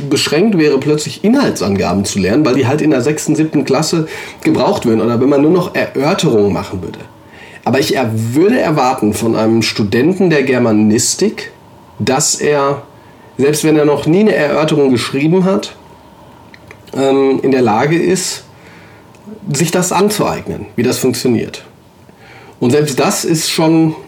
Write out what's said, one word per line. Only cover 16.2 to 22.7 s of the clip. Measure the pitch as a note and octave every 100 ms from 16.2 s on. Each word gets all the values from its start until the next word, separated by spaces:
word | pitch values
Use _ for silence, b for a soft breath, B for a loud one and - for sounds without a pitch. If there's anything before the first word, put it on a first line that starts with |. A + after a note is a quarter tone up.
| - - - - - - - C3
ähm, | C3+ C#3 C3+ C3
in | -
der | C3
Lage | A#2 G#2+ D3 E3+
ist, | - F#2+ - - - B B B B B B - - G#3+ -
sich | C#3 E3+
das | C4 C4+
anzueignen, | F3 G#3 - - - - - G#2+ -
wie |
das | A#2+ A#2
funktioniert. | C3 A#2+ C3 A2+ - - - - - - - B B B B B
Und | B2